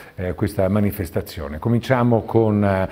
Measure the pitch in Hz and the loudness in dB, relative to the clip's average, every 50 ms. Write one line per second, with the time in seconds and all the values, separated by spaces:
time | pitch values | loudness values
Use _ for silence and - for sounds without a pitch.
0 | - - - - 90 90 82 - 110 95 - - 95 92 101 107 101 101 101 - | -20 -18 -10 -8 -6 -6 -4 -2 -4 -2 0 0 0 2 2 2 0 0 -2 -4
1 | 90 82 - 101 - - - 92 73 71 76 78 - 117 117 113 - - 131 123 | -6 -6 -6 -8 -8 -8 -10 -10 -10 -8 -8 -4 -2 0 0 0 2 0 0 2
2 | 120 123 117 110 113 - - 113 113 107 104 104 104 98 98 95 95 92 | 4 2 2 2 0 2 2 2 4 4 4 2 2 2 2 2 0 -2